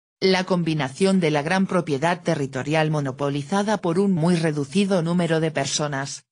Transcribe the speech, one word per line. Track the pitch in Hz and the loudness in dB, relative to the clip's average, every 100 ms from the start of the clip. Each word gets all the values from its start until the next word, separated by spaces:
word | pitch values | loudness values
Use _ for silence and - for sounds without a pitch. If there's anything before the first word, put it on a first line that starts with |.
| _ - | _ -2
La | 190 185 185 | 2 2 2
combinación | 180 165 156 - 135 190 190 | 0 0 -2 -2 0 2 4
de | 160 | 2
la | 147 | 0
gran | 151 190 190 | 0 0 2
propiedad | 185 170 135 165 175 | 0 -2 0 0 0
territorial | 170 151 135 131 139 160 156 | -2 -2 -2 -4 -2 0 2
monopolizada | 151 139 131 143 143 143 196 208 208 | 0 -2 -2 -2 -4 -2 -2 0 -2
por | 175 165 | 0 0
un | 202 | 2
muy | 175 170 175 | 2 2 2
reducido | 165 147 143 196 196 190 | 0 -2 -2 0 2 2
número | 165 175 165 160 | 0 0 2 0
de | 160 | 0
personas, | 151 139 - 147 135 139 - - | -2 -2 -2 -2 -4 -6 -10 -16